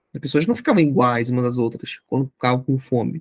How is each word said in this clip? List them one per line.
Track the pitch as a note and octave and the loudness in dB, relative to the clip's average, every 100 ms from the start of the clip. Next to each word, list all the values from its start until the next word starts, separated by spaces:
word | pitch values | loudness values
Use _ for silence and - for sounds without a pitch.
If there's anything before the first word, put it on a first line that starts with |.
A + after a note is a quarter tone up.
| _ | _
as | C3+ | -10
pessoas | C#3 D3 E3+ | -2 0 0
não | A#3 | 0
ficavam | - G#3 | 2 4
iguais | D3 B2+ B2 A#2 A#2 | 4 4 2 2 0
umas | B2 | 0
às | B2 B2 | 0 0
outras | A2+ - - - _ | -2 -4 -12 -16 _
quando | B2+ C3+ | -4 -4
ficavam | - B2 B2+ | -2 0 0
com | C3 C3+ | 0 -4
fome. | - B2 A#2+ D#3+ | 0 -2 -2 -6